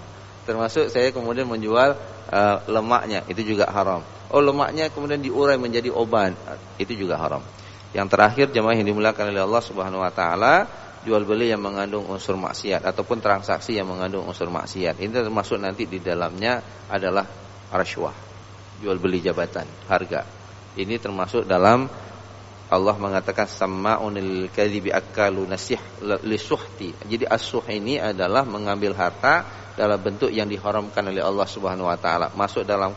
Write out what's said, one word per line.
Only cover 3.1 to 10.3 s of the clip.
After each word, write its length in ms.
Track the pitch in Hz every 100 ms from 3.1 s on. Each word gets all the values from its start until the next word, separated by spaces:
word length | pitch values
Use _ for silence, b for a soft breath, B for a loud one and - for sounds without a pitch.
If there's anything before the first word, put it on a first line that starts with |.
| 98 -
itu 240 | 101 107 104
juga 160 | -
haram. 320 | 98 95 87 - - -
Oh, 140 | 143
lemaknya 480 | 143 143 139 151 156
kemudian 320 | 151 143 147
diurai 320 | 135 123 143 135
menjadi 340 | 120 117 123
obat, 460 | 113 113 113 95 87 - 73 - -
itu 180 | 101
juga 240 | 110 92 78
haram. 240 | 78 69 - B B B - 98
Yang 120 | 98
terakhir, 320 | - 107 127 139
jemaah 240 | 117 110 113
yang 80 |
dimuliakan 480 | 104 104 110 107 104
oleh 100 | 98 95
Allah 160 | 117
Subhanahu 400 | - 101 95 92
wa 80 | 90
taala, 560 | 95 85